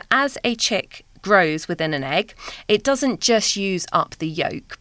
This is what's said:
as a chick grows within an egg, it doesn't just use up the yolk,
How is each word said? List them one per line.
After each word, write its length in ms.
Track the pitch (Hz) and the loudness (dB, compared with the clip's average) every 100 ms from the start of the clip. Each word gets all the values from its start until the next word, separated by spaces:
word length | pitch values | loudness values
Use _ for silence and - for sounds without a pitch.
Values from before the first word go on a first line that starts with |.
| - | 2
as 280 | 262 277 - | 2 2 0
a 120 | 240 | -4
chick 500 | 233 - 202 - - - - | -2 -2 -2 -4 -14 -20 -8
grows 460 | 196 202 165 156 - | 4 4 4 0 -4
within 240 | 165 160 | -4 -2
an 100 | 147 | -2
egg, 300 | 135 160 226 - - - - | -2 -2 -2 -8 -16 -8 0
it 160 | 208 | 2
doesn't 380 | 269 269 277 208 | 2 0 0 0
just 340 | - 226 - | 2 2 2
use 300 | 202 196 180 - | -2 -2 -2 0
up 240 | 170 156 - | 0 -2 -4
the 100 | 160 | -6
yolk, 520 | 156 - - - - | -4 -4 -6 -12 -8